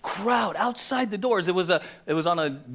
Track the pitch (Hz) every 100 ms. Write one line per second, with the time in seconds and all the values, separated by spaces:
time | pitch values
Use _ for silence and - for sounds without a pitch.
0 | - - 220 240 214 160 233 240 - 254
1 | 247 202 247 214 175 180 175 170 - -
2 | - 160 160 170 151 139 123